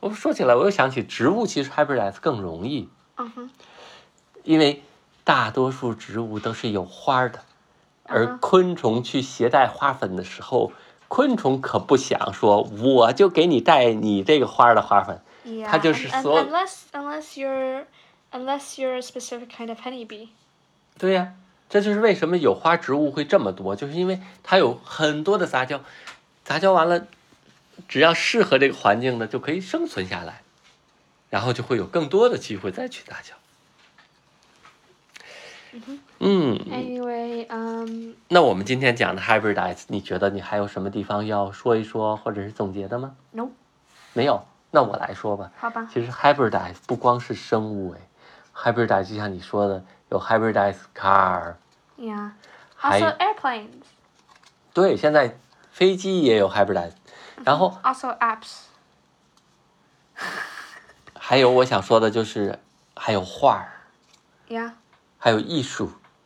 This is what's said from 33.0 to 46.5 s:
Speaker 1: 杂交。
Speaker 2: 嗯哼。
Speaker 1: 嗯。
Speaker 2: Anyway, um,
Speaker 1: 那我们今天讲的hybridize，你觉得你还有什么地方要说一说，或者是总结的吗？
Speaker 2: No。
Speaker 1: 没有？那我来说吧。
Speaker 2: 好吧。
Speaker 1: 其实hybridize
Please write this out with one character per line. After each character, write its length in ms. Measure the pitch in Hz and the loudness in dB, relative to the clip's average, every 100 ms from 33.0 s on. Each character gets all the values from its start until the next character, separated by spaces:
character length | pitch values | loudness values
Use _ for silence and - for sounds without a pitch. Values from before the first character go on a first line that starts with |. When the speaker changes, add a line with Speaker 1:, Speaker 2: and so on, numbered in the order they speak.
Speaker 1:
杂 140 | - - | -18 -18
交。 100 | - - _ _ _ _ _ _ _ _ _ _ _ _ - _ _ _ _ - - - - - - | -18 -20 _ _ _ _ _ _ _ _ _ _ _ _ -20 _ _ _ _ -20 -20 -20 -20 -20 -20
Speaker 2:
嗯 80 | 240 226 | -20 -18
哼。 120 | 277 - - | -18 -20 -4
Speaker 1:
嗯。 400 | 190 196 147 107 - | 2 4 2 0 -4
Speaker 2:
Anyway, 800 | 254 254 247 247 240 233 233 226 | -8 -8 -8 -6 -6 -6 -8 -10
um, 640 | 226 226 226 226 226 226 - - | -8 -8 -8 -8 -10 -14 -18 0
Speaker 1:
那 160 | 180 | 4
我 100 | 147 | 4
们 100 | 92 | 2
今 160 | 101 127 | -2 -2
天 160 | 135 120 | 0 0
讲 200 | 95 95 | -2 -2
的 60 | |
hybridize， 640 | 95 110 107 98 92 90 - | 0 0 2 0 -2 -6 -8
你 120 | 110 | -8
觉 200 | - 95 | -6 -2
得 100 | 98 | -2
你 100 | 98 | -2
还 180 | 101 104 | -4 -4
有 100 | 101 | -4
什 120 | - | -6
么 120 | 98 | -8
地 120 | 104 | -6
方 220 | 101 104 107 | -6 -4 -2
要 260 | 104 98 | -2 -4
说 240 | 98 123 113 | -4 0 0
一 80 | |
说， 320 | 107 117 107 107 | 0 -4 -2 -2
或 160 | - | -6
者 120 | 104 | -8
是 80 | 101 | -8
总 200 | 107 101 | -6 -6
结 160 | 95 95 | -6 -8
的 120 | 120 | -8
吗？ 160 | - - _ | -8 -14 _
Speaker 2:
No。 180 | 226 247 - _ _ _ _ - | -12 -12 -12 _ _ _ _ -10
Speaker 1:
没 120 | - 139 | -2 0
有？ 200 | 107 - _ _ | -2 -4 _ _
那 80 | 156 | 2
我 120 | 120 98 | 2 -2
来 180 | - | -8
说 220 | - 110 101 | -8 -6 -6
吧。 160 | 92 - | -8 -10
Speaker 2:
好 120 | 233 | -8
吧。 160 | 233 226 | -8 -8
Speaker 1:
其 140 | - 120 | -6 -6
实 40 | |
hybridize 640 | 123 143 143 117 | 0 2 4 2